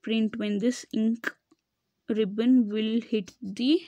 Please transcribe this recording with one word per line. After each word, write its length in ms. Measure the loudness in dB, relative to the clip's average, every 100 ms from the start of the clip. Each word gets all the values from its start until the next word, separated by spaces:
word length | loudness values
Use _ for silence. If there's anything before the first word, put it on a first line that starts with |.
print 340 | -2 0 0 -2
when 220 | -4 0
this 260 | 0 -2 -6
ink 400 | -2 0 -2 -6 -12 _ _ _ _ _ _ -6
ribbon 600 | -2 -2 0 4 4 4
will 320 | 0 0 -2
hit 320 | 0 -4 -4 _
the 380 | -12 -2 2 2